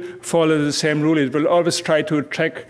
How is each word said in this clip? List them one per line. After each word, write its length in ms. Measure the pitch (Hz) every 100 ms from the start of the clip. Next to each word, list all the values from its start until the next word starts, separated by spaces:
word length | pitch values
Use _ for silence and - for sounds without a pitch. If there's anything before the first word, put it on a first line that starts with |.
| - -
follow 420 | - 170 160 156
the 80 | 147
same 300 | - 160 151
rule. 160 | 156 156
It 160 | 131
will 140 | 143 170
always 340 | 175 170 -
try 220 | - 156
to 180 | 151 151
track, 360 | 135 - 160
you 80 | -